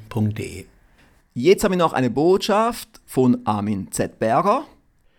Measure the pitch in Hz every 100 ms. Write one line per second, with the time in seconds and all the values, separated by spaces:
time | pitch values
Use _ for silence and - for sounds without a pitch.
0 | - 117 107 104 98 90 95 _ _ _
1 | _ _ _ - 135 202 208 185 160 -
2 | 127 131 165 196 196 202 226 233 - -
3 | - - 127 120 - 107 101 101 95 -
4 | 95 - 110 135 190 247 320 _ _ _
5 | _